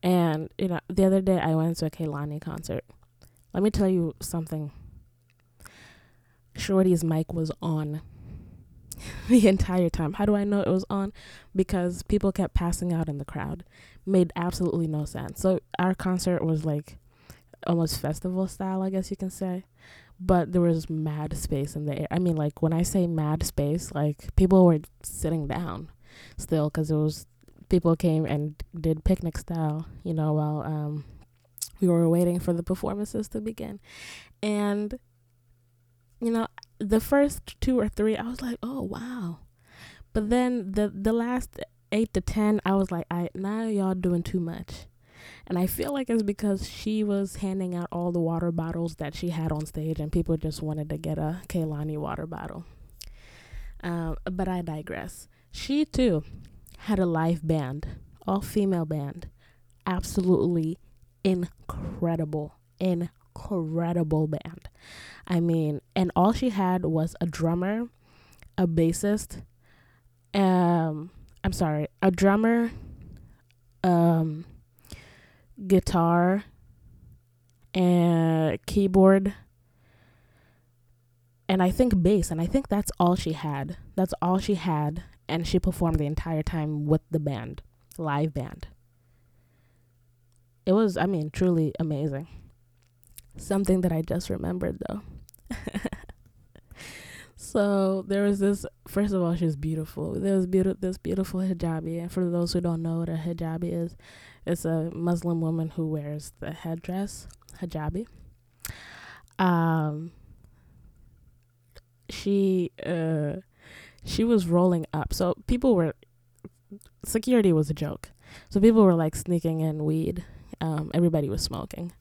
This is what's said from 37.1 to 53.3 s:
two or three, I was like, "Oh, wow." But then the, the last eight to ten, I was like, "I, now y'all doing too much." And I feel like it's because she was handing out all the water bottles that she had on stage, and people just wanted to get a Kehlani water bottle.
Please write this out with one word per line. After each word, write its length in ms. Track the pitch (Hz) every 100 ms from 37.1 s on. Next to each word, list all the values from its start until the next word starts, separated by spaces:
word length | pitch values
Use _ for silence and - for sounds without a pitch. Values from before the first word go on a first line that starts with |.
| 277 285 - - -
two 180 | - 254
or 100 | 214
three, 280 | - 214 220
I 80 |
was 180 | 226 254
like, 160 | 254 233
"Oh, 200 | 233 269
wow." 580 | 190 - 233 247 180 170 - _ _ - - - -
But 180 | - 214
then 420 | 247 247 247 196
the, 160 | 196 208
the 240 | 196 202
last 460 | 226 233 247 - - - _ _
eight 220 | 214 226
to 60 | -
ten, 400 | - 220 208 214
I 100 | -
was 160 | 196 190
like, 160 | 170 165
"I, 200 | 175 175
now 320 | - 190 214 226
y'all 280 | 208 190
doing 280 | 185 180 175
too 180 | 170 185
much." 460 | 165 170 175 - - _ _ - - - -
And 120 | 175
I 80 | 180
feel 260 | - -
like 180 | 285 262
it's 120 | 233
because 460 | 208 208 208 196 -
she 360 | - - 214
was 320 | 208 202 196 -
handing 380 | 196 190 185
out 140 | 175 175
all 200 | 175 175
the 80 | 175
water 300 | 165 165 170
bottles 460 | 165 160 170 170 160
that 180 | 147
she 160 | 147 175
had 220 | 165 160
on 140 | 151 156
stage, 340 | - 156 160
and 120 | 151
people 240 | 175 165 160
just 260 | 160 151
wanted 260 | 156 156 151
to 60 | 151
get 220 | 160 156
a 240 | 156 180 -
Kehlani 480 | 180 160 147 151 151
water 300 | 151 - 160
bottle. 380 | 165 160 - 170 - - - - - -